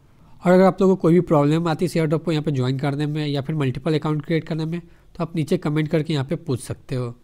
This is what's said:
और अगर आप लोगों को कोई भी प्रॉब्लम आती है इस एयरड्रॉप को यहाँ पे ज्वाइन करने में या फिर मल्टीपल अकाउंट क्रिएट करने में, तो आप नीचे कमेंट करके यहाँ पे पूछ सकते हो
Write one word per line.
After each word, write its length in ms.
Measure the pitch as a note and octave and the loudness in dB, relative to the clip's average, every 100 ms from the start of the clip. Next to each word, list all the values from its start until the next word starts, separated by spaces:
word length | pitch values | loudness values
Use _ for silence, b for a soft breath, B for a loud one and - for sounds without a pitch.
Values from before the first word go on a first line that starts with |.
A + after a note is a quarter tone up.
| b b b b | b b b b
और 100 | F3 | 4
अगर 120 | F#3 | 6
आप 160 | F#3+ - | 6 4
लोगों 140 | F#3+ F#3 | 2 4
को 40 | |
कोई 140 | E3 | 4
भी 60 | F3 | 4
प्रॉब्लम 440 | E3+ D#3 C#3+ D#3+ E3+ | 4 4 4 2 0
आती 160 | D#3 | -2
है 20 | F3+ | -2
इस 100 | E3+ | 0
एयरड्रॉप 280 | D#3+ D#3 | 0 0
को 80 | - | -2
यहाँ 100 | D#3 | -2
पे 80 | D3+ | -2
ज्वाइन 280 | C3+ B2+ C3+ | -2 -2 -2
करने 280 | C#3+ C#3 D3 | -2 -2 -4
में 200 | D3+ D3+ | -4 -4
या 140 | C#3+ | -4
फिर 160 | C#3 D#3 | -4 -2
मल्टीपल 380 | C3+ B2 E3 | -2 -2 -2
अकाउंट 300 | D#3 D#3 D3+ - | -2 0 -4 -2
क्रिएट 180 | E3 | -4
करने 200 | - D#3 | -2 -6
में, 160 | D#3+ E3+ | -4 -8
तो 420 | - - _ - | -10 -20 _ -8
आप 100 | E3 E3+ | -6 -4
नीचे 200 | C#3+ F3+ | -2 -2
कमेंट 300 | E3 D3+ D#3 | -2 -2 0
करके 240 | E3 D3 | -2 -2
यहाँ 120 | D3+ | -4
पे 120 | C3+ E3 | -4 -6
पूछ 240 | - B2+ | -6 -6
सकते 340 | - - - | -6 -14 -8
हो 200 | C3 A#2+ A#2 | -8 -8 -12